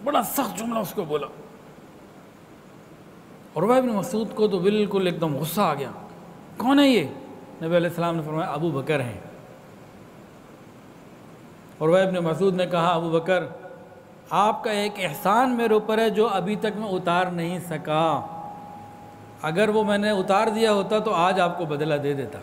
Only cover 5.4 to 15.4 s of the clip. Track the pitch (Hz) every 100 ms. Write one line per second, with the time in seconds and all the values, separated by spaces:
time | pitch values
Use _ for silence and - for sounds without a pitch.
5.4 | 156 - 190 147 127 - - - - -
6.4 | - - 233 277 277 226 135 - - -
7.4 | - - 165 175 165 165 170 165 151 156
8.4 | 180 147 170 135 131 147 123 95 - -
9.4 | - - - - - - - - - -
10.4 | - - - - - - - - - -
11.4 | - - - - 156 180 190 180 165 156
12.4 | 196 180 180 175 170 170 170 165 165 185
13.4 | 151 - - - - - - - - 165
14.4 | 208 220 226 208 202 202 180 143 196 220